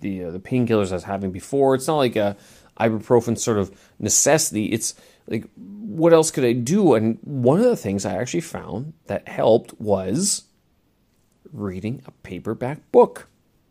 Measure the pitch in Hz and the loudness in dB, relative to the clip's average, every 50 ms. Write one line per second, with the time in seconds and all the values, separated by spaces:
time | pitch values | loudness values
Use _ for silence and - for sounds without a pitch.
0 | - 101 98 92 87 82 85 92 - - 131 127 123 110 113 107 101 90 92 87 | -8 -8 -8 -6 -8 -10 -10 -12 -8 -4 -2 -2 0 2 2 2 2 0 -4 -6
1 | - 98 98 98 101 95 87 80 - - 139 139 135 135 131 131 135 170 160 147 | -6 -6 -6 -4 -4 -6 -6 -8 -8 -4 0 2 4 4 2 2 0 -2 0 2
2 | 135 120 - 110 104 101 98 - - - - - _ _ _ - 110 113 110 107 | 2 2 2 0 -2 -2 -4 -6 -14 -20 -20 -20 _ _ _ -2 0 0 0 -2
3 | - - 127 117 113 120 110 - - 120 110 101 95 - - _ _ _ _ - | 0 2 2 4 4 2 -2 -2 -2 0 0 0 0 -2 -6 _ _ _ _ -6
4 | - 101 - - - 139 151 151 - - - 107 107 - 104 107 - - - - | -4 0 2 2 4 4 2 2 2 -2 -4 -4 -2 -2 -2 -2 -4 -6 -10 -12
5 | _ _ _ _ _ - - 113 - - _ - - - 202 208 - - - 160 | _ _ _ _ _ -8 -8 -8 -8 -10 _ -20 -20 -18 -16 -14 -12 -10 -2 2
6 | 160 170 165 160 160 - - 151 131 120 123 127 117 127 180 214 196 160 123 110 | 4 6 6 6 6 2 0 0 2 2 2 0 0 0 2 4 4 4 4 4
7 | 110 113 113 - - 139 147 131 120 123 151 190 247 247 226 - - 101 98 98 | 2 0 -2 -2 -8 -8 -6 2 2 4 4 4 4 2 2 0 -2 -4 -4 -2
8 | - 101 95 92 123 127 - 175 160 - - 92 87 - - 110 143 156 - _ | -2 -4 -4 -4 -6 -4 -6 -6 -6 -6 -12 -12 -10 -10 -10 -10 -10 -12 -14 _
9 | _ - 101 - - - - - 139 120 110 113 - - - - 107 104 98 95 | _ -8 -8 -8 -8 -8 -6 0 4 4 4 4 2 -4 -12 -10 -2 -2 0 0
10 | 92 92 107 160 196 208 - - - _ _ _ _ _ _ _ _ _ _ _ | 0 -2 -4 -2 -2 -2 -4 -6 -8 _ _ _ _ _ _ _ _ _ _ _
11 | _ _ _ _ _ _ _ _ _ - 151 120 104 95 90 95 101 107 131 131 | _ _ _ _ _ _ _ _ _ -20 -12 -8 -8 -8 -8 -8 -8 -8 -8 -10
12 | - - - _ - - 92 87 - 107 113 - 123 127 151 - _ _ - 240 | -14 -20 -20 _ -16 -14 -14 -10 -8 -8 -8 -6 -6 -8 -8 -10 _ _ 4 4
13 | 233 - - - - _ _ _ _ _ _ _ _ _ | 4 4 2 -8 -20 _ _ _ _ _ _ _ _ _